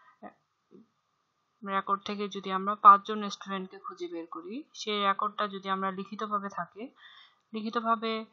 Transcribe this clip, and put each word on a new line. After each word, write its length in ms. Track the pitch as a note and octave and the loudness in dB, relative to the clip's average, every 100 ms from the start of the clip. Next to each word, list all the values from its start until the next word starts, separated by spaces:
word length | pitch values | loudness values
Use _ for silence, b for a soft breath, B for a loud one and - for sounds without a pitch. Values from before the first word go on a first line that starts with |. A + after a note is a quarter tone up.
| b b - - _ _ _ - - _ _ _ _ _ _ _ G3+ | b b -20 -20 _ _ _ -20 -20 _ _ _ _ _ _ _ -4
record 360 | G3 F#3+ G3 | -4 0 -4
থেকে 260 | - G3+ G#3 | -4 -6 -6
যদি 240 | G3 G3 | -6 -6
আমরা 220 | F#3+ G3 | -4 -4
পাঁচজন 560 | G#3 G#3 G3+ G3 G#3+ G3+ | 8 12 12 8 -6 -6
স্টুডেন্টকে 480 | - G3 G3 F#3 G3 | -10 -8 -8 -8 -12
খুঁজে 300 | - F3+ F3 | -14 -12 -10
বের 180 | E3+ E3 | -10 -12
করি, 360 | E3+ F3 A#3+ D#4 | -12 -12 -14 -14
সেই 280 | - - G#3 | -12 -6 0
রেকর্ডটা 460 | G3+ G3 G#3 G3+ G#3 | 0 0 -2 -2 -6
যদি 200 | G3 F#3+ | -6 -6
আমরা 200 | F#3+ F#3+ | -4 -4
লিখিতভাবে 580 | F#3+ G3 G#3 G#3+ G#3 G3 | -6 -10 -10 -6 -6 -6
থাকে, 400 | G3 E3+ F#3+ B3+ - B B B B _ | -8 -10 -10 -16 -16 B B B B _
লিখিতভাবে 720 | A3 G#3+ A#3 A3+ A3+ A3+ A3 A3 | -10 -6 -4 0 0 -2 -6 -8